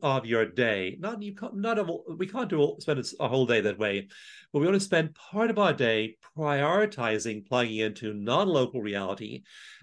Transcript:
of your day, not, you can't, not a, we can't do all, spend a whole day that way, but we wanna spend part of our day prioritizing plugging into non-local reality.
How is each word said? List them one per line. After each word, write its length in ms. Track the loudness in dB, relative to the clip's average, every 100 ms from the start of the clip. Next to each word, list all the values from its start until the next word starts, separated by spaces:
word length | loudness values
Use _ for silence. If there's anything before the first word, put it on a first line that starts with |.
of 220 | 0 0
your 220 | 2 0 2
day, 500 | 2 2 2 -2 -6
not, 220 | -8 -8
you 120 | -10
can't, 220 | -10 -10 -4
not 220 | -2 0
a, 80 | -2 -6 -8 -6
we 100 | -6
can't 220 | -4 -2
do 120 | 2
all, 200 | 2 2
spend 220 | -2 -2 -4 -4
a 80 | 0
whole 180 | 2 4
day 160 | 4
that 160 | 2 0
way, 300 | -2 -2 -6 -16 -20 -20 -4
but 80 | 0
we 60 | 2
wanna 140 | 2
spend 340 | 2 2 0
part 360 | -6 -8 -2 0
of 80 | 2
our 160 | 2
day 420 | 4 2 2 -2 -8 -14 -4
prioritizing 1120 | 0 2 2 2 0 0 -2 0 -2 -6 -2
plugging 320 | 0 2 0
into 360 | -2 -2 -6
non-local 680 | -4 0 2 4 2 2 -2
reality. 600 | -4 -2 -4 -6 -10 -12 -16 -20 -20 -20